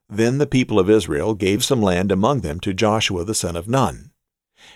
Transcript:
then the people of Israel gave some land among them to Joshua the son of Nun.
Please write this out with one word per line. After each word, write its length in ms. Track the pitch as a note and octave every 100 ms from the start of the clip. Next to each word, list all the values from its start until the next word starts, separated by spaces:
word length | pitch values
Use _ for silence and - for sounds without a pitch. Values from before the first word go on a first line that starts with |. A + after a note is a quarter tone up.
| -
then 300 | G#2 A#2 C#3
the 100 | C#3
people 320 | C3 B2 G#2
of 100 | F#2
Israel 440 | A2 F2 D2 G2
gave 280 | G#2 F#2+ G#2
some 200 | - B2+
land 280 | G2+ F2+ G2
among 300 | F#2+ A2 C#3+
them 220 | E2+ F2
to 120 | G#2
Joshua 520 | F#2+ G#2+ A2 - F2+ F#2
the 100 | G#2+
son 220 | F2 E2+
of 100 | G2
Nun. 440 | C3 G2+ C2+ - _ _ _ _ _ -